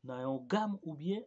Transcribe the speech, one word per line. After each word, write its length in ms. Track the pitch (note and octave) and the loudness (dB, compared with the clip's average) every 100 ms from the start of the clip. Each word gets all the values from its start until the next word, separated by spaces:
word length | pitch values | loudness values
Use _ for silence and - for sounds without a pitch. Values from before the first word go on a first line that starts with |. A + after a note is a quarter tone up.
nan 160 | B2+ B2+ | -8 -2
yon 220 | C3 C3+ B2 | 0 0 2
gam 300 | G3+ G#3+ G3 | 2 2 -2
oubyen 460 | D#3+ D3 E3 G3+ | -4 -4 0 -2